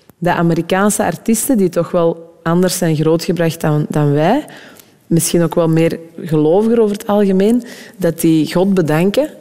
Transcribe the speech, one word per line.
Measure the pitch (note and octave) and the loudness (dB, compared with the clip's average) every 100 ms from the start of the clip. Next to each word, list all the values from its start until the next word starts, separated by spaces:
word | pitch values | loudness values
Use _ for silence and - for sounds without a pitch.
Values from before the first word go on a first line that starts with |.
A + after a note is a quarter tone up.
| _ - | _ -6
dat | E3+ - | -2 0
Amerikaanse | E3+ E3 E3+ F#3 G#3 G3+ | 0 0 0 0 0 0
artiesten, | G3 E3+ - A3+ - A#3+ | -4 -4 -2 -2 0 0
die | F3+ | 0
toch | F3 E3+ | 0 -2
wel | F3+ E3+ E3 - - | 0 0 -2 -12 -8
anders | E3 F3 F#3 - | -2 0 0 0
zijn | E3+ D3+ | -2 0
grootgebracht | D#3 E3+ - E3+ E3 - | 0 0 -2 -2 -2 -2
dan, | D#3+ D3+ D3+ | -2 -2 -2
dan | D#3 D3 | 0 0
wij, | C#3+ E3 C#4 D4+ - - - - _ - | 2 2 0 -4 -18 -20 -20 -20 _ -2
misschien | E3 - F3 | -2 0 0
ook | E3 F3 | 0 0
wel | E3 | 0
meer | D#3+ E3 E3 - - | 2 0 -2 -12 -14
geloviger | F3+ D#3 D3+ F#3 A3+ A#3 | -4 0 2 2 2 2
over | G#3+ G3+ | 0 -2
het | - | -2
algemeen, | G#3 G3 F#3+ G3+ B3 - - - - | 0 2 2 2 0 -2 -18 -20 -4
dat | F3 E3 | -4 0
die | E3+ D#3+ D3+ | 2 2 0
God | F3 G3 | 0 2
bedanken. | F#3+ D3+ D3+ F#3+ A3+ D4+ - | 2 0 2 0 0 -2 -6